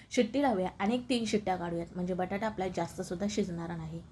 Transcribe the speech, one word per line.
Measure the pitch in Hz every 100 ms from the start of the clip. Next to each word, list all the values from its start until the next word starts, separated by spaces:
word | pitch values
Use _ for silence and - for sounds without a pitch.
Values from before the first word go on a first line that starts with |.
| -
शिट्टी | - 214 269
लावूया | 277 190 185 -
आणि | 202
एक | 247 247
तीन | 247
शिट्ट्या | 220 214 196 185
काढूयात, | 170 170 170
म्हणजे | 180 180
बटाटा | 180 180 196 220
आपला | 208 190
जास्तसुद्धा | 180 170 - 180 175 202
शिजणार | 208 180 170 165 170
नाही. | 160 165 -